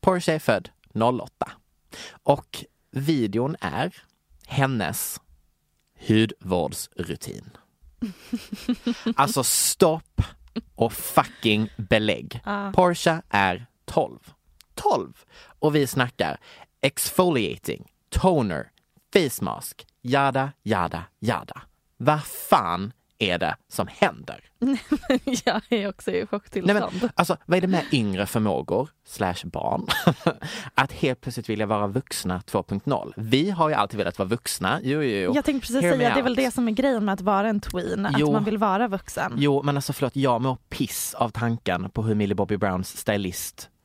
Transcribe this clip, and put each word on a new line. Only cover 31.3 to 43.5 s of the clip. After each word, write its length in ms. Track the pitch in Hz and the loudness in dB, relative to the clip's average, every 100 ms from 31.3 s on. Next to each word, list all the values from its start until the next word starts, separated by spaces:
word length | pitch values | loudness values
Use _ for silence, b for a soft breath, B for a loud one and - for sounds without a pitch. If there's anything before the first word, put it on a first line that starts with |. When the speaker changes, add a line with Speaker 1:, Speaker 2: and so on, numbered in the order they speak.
| 120 107 | -8 -4
Speaker 1:
vilja 180 | 107 104 | -2 0
vara 200 | 107 104 | 0 0
vuxna 540 | 104 - - 90 90 | -2 -4 -6 -4 -4
två 200 | - 104 | -2 -2
punkt 240 | 90 101 - | -2 -4 -2
noll? 280 | 131 - - | -2 -4 -10
Vi 340 | 110 131 180 | 0 2 2
har 180 | 180 156 | 0 0
ju 60 | |
alltid 240 | 151 101 107 | 2 -2 0
velat 200 | 90 - | -4 -2
vara 100 | 95 | -2
vuxna. 520 | 113 - - 92 147 | -2 -4 -2 0 0
Jo, 200 | 131 147 | 0 0
jo, 160 | 143 101 | 2 0
jo. 140 | 90 | 2
Speaker 2:
Jag 100 | 277 | 0
tänkte 220 | 294 269 - | 0 -2 -2
precis 160 | 247 | 0
Speaker 1:
Hear 100 | 277 | 2
me 60 | 269 | 4
Speaker 2:
säga, 160 | 240 | 4
det 60 | - | 2
är 20 | |
väl 100 | 254 | 2
Speaker 1:
out. 40 | 247 | 0
Speaker 2:
det 140 | 262 | 0
som 180 | 240 240 | 0 -2
är 40 | |
grejen 320 | 214 269 240 | 2 2 2
med 80 | 208 | 0
att 80 | 190 | 0
vara 280 | 190 196 214 | 0 2 2
en 120 | 208 | -2
tween, 460 | - 180 170 180 202 | -2 -6 -4 -4 0
att 120 | 139 | 2
Speaker 1:
Jo. 140 | 151 | 4
Speaker 2:
man 120 | 143 | 2
vill 140 | 208 214 | 0 0
vara 300 | 208 190 240 | 2 2 0
vuxen. 440 | 190 - - 135 120 | -2 -6 -4 -4 2
Speaker 1:
Jo, 260 | 143 139 | 2 4
men 140 | 139 143 | 2 -2
alltså 160 | - | -2
förlåt, 240 | 139 131 139 | -2 -2 2
jag 240 | 135 117 | 2 2
mår 160 | 131 127 _ | 2 -2 _
piss 460 | - 127 - - | -4 -4 -4 -8
av 140 | - 120 | -2 -2
tanken 600 | - 117 117 - 90 92 | 0 -2 0 0 -2 -2
på 120 | - | -2
hur 120 | 110 | 0
Millie 200 | 104 101 | 2 2
Bobby 220 | 101 98 104 | 2 0 0
Browns 400 | 101 92 92 - | 0 0 -4 -6
stylist 720 | - 104 95 92 - | -2 0 -2 -6 -10